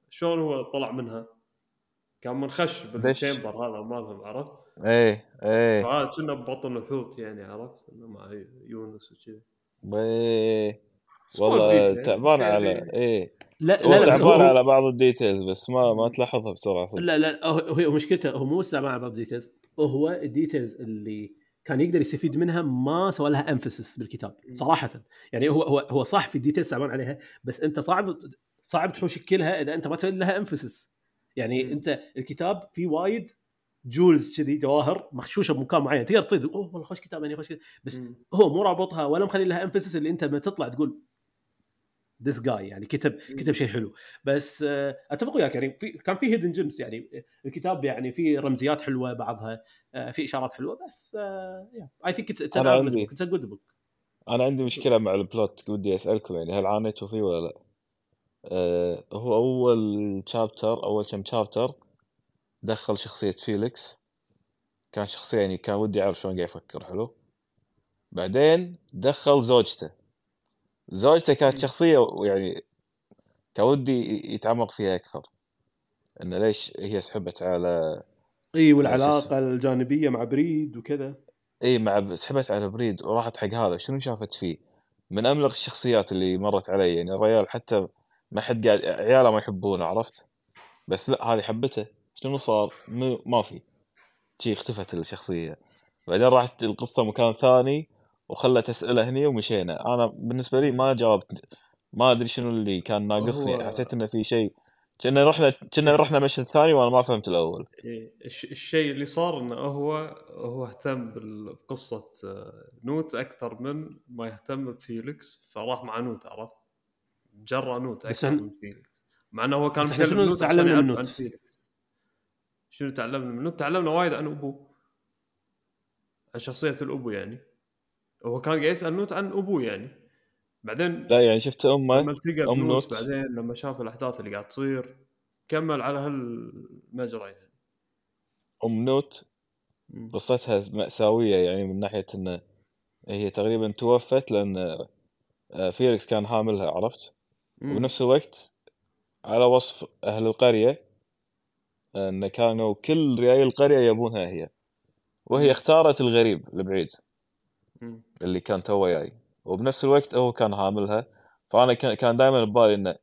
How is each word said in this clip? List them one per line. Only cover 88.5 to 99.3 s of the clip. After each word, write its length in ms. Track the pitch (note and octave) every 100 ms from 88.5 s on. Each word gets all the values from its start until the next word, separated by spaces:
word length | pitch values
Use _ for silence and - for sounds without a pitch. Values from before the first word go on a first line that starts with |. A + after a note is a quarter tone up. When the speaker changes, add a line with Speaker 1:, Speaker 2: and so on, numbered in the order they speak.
| A#2 A2
Speaker 2:
قاعد، 180 | G#2 -
عياله 460 | F2 G#2 C3 B2
ما 60 | G#2+
يحبونه، 480 | - F#2+ G2+ F#2 E2
عرفت؟ 400 | G2+ A2+ - _ _ _ _ - _ -
بس 220 | F#2 -
لا، 140 | C3+ A2+
هذه 160 | A2+
حبته، 440 | G2+ A2 C3 - G#2 _ _ -
شنو 220 | C3 C3+
صار؟ 360 | C3 G#2+ G#2 - -
م-، 300 | A2+ C3 A#2+ -
ما 160 | A#2+
في. 200 | G#2 G2+ _ _ _ _ _ _ _ -
شي 140 | A#2
اختفت 400 | G#2 - G#2 F#2
الشخصية. 640 | F2 D#2+ F#2 - F2 D#2+ D2 _ _ _ _ -
بعدين 200 | F2+ B2+
راحت 360 | B2+ B2 -
القصة 400 | A2+ G#2 A#2+ -
مكان 300 | A2+ G#2 A#2
ثاني، 560 | A2 - B2+ B2+ D3 D#3+ _ _ _ -
وخلت 380 | - C3 B2 A2
أسئلة 400 | A#2 F2 B2 A#2
هني 160 | C3
ومشينا. 680 | D3